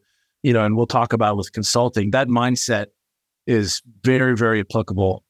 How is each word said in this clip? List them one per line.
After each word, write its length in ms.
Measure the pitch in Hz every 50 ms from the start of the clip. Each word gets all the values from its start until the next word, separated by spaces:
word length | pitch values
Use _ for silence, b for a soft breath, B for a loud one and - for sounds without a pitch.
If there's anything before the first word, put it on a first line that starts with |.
| _ _ _ _ _ _ _ _ -
you 100 | 147 120
know, 120 | 113 107
and 120 | 104 107
we'll 100 | 113 120
talk 260 | 113 - 127 117 117 -
about 240 | 113 131 117 104
with 160 | 101 92 - -
consulting, 580 | - 104 - - 120 120 123 - 113 98 101
that 180 | 98 131 139 123
mindset 580 | 120 117 120 127 127 120 - - 120 104 104 - _ _ _ _ _ _ _ _ _ _ _
is 360 | - 117 113 104 92 - - - 123 113 101 -
very, 320 | 127 131 131 135 127 123
very 240 | 110 117 113 110 110
applicable 640 | 98 - - 113 107 - 98 92 98 95 92 95 - _